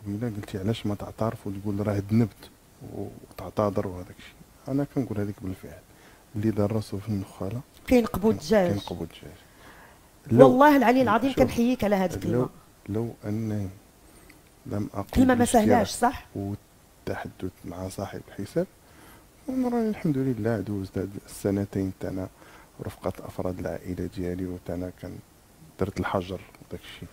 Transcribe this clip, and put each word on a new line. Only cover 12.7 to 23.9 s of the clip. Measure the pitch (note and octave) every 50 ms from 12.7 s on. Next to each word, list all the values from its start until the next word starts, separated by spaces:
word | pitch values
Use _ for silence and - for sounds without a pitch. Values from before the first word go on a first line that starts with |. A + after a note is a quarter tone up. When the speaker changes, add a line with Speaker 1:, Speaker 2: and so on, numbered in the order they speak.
| - - - -
Speaker 1:
لو | G2+ G#2+ A#2 A#2 - - -
انني | G#2+ G#2 A2 A2+ A2 G#2 G#2 G2 F#2+ F#2 - - - _ - - - - - - - - - - - _ - -
لم | B2 G#2 G#2 G#2 - -
اقم | G#2 G2
Speaker 2:
كلمه | - - - C4 B3+
ما | B3+
Speaker 1:
بالاشتراك | A#3+ B3 A3+ - A#3+ G#3+
Speaker 2:
سهلاش، | G#3+ B3 A#3+ G#3 -
صح؟ | - - - A#3+ C#4 - - - -
Speaker 1:
والتحدث | G2+ G2+ G2 G2+ - - _ _ - - - - - - - G2 - - E2+ - - - F#2 - - -
مع | F2+ E2+ F2+ F#2 F#2+
صاحب | F#2+ - G2+ F#2+ - - - -
الحساب، | - - G2+ - - E3 F3+ - - - - - - - - - - - - - - - - -
وانا | B3+ C4 B3+ B3
راني | A#3+ A#3+ A3+ A3
الحمد | G#3+ - - F3 D3 C3
لله | C3+ C3+ B2+ G#2+ G#2 A2+ A#2 G#2+
دوزت | G2 - G#2 G2+ F#2+ F#2+ - G2+
هاد | F#2 G2 G2+ F#2+ -
السنتين | - - - - G#2 G2 G2+ G2+ - - G2+ G2 F#2+ F#2 -
تاعنا | - F#2 - F#2 F#2 - - - - - - - - - - - -
رفقه | - - - - F2 F#2 -
افراد | - - - - F#2+ F#2 F2+ F#2
العائله | F#2 F2+ E2+ - - F#2+